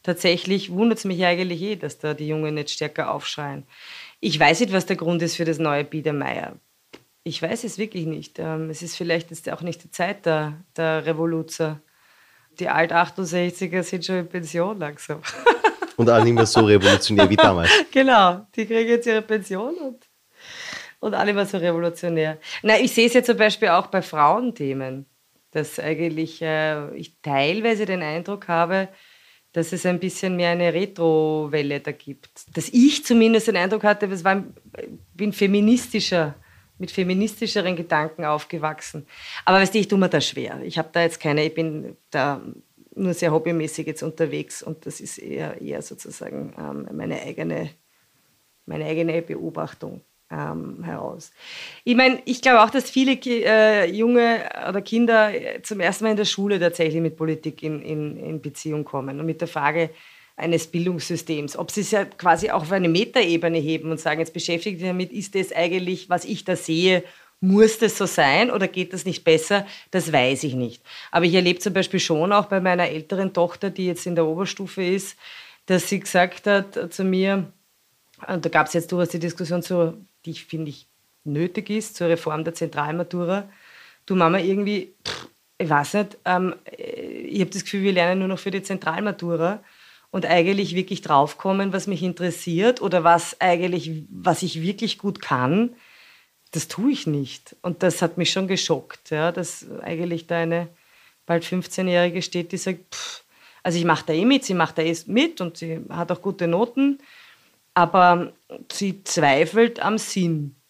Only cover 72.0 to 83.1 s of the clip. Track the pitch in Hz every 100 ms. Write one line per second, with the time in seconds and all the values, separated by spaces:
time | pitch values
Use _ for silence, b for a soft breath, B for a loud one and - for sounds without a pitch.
72 | - 156 175 202 - 196 185 180 175 156
73 | 156 190 190 185 170 - 196 196 180 170
74 | 180 170 160 160 190 - 190 - 180 190
75 | 196 - B B B B - 185 180 196
76 | - 185 185 - 208 202 196 - 170 -
77 | 190 185 190 196 170 _ _ _ _ _
78 | _ _ - 180 160 165 156 170 165 180
79 | 170 175 170 170 170 175 170 180 165 165
80 | - _ - 156 - 160 151 139 _ _
81 | _ _ 151 147 180 208 208 214 214 -
82 | 170 165 165 151 160 165 160 147 147 165
83 | 175